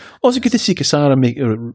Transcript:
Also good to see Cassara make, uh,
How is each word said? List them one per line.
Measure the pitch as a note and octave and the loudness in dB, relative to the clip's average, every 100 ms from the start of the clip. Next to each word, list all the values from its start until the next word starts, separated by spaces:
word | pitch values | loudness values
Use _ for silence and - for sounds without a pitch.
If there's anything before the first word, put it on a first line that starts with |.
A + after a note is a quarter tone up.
| - - | -20 -2
Also | B3 B3 | 0 0
good | A#3 | 0
to | A3 | 0
see | - | -2
Cassara | F3+ - D3 D3 C3 | -2 0 0 2 2
make, | B2+ A#2+ | 2 0
uh, | B2+ A2 A#2 | -2 -2 -6